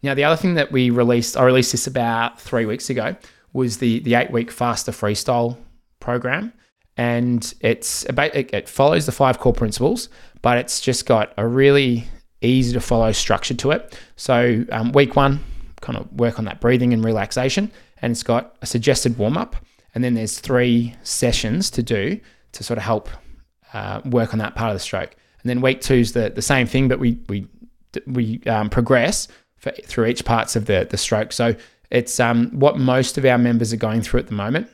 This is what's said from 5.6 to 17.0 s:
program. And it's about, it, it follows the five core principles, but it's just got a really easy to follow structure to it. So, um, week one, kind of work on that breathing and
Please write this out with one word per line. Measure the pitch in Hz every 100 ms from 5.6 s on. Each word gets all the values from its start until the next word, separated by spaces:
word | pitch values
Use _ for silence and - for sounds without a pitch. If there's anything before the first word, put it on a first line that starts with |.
| - _ _ _
program. | - 123 123 143 214 _ _ _ _ -
And | 120 120 123 120 117 -
it's | 113 113 - - -
about, | 127 147
it, | 143 127
it | 104 -
follows | - 139 170 147
the |
five | - 135 127
core | 127
principles, | - 110 - 131 240 - - - -
but | - 120
it's | 131 -
just | - 123 -
got | 117 104 -
a | 113
really | 123 139 143 135 120 117 - _ _
easy | 117 131 123
to | 123
follow | - 117 110
structure | 107 - 101 -
to | 120 131
it. | - - - - -
So, | - 123 123 113 120
um, | 113 117
week | 139 139 151
one, | 139 143 - - - -
kind | - 107
of | -
work | - 117 117
on | 110
that | -
breathing | 120 127 123
and | 117